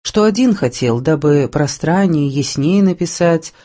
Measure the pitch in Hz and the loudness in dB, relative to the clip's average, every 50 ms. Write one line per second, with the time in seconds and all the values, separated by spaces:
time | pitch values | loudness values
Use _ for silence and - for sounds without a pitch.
0 | - - - 214 208 220 214 214 262 247 208 - - 123 - - 131 120 113 120 | -14 -4 0 2 2 2 2 2 2 2 2 0 -2 -4 -2 -2 -2 -2 -2 0
1 | 127 156 160 147 143 147 147 143 139 - - 147 147 135 - - - 156 170 190 | 0 0 0 0 2 2 2 2 0 0 -2 -2 -2 -2 -4 -4 -2 0 0 2
2 | 196 190 165 151 143 139 135 143 135 - - 139 139 156 190 202 196 190 175 180 | 2 2 0 0 -2 -2 -2 -4 -4 -4 -4 -2 0 0 2 2 2 2 0 -2
3 | 175 175 - - 175 170 170 160 165 - - _ | -4 -6 -2 0 2 2 2 0 -2 -8 -16 _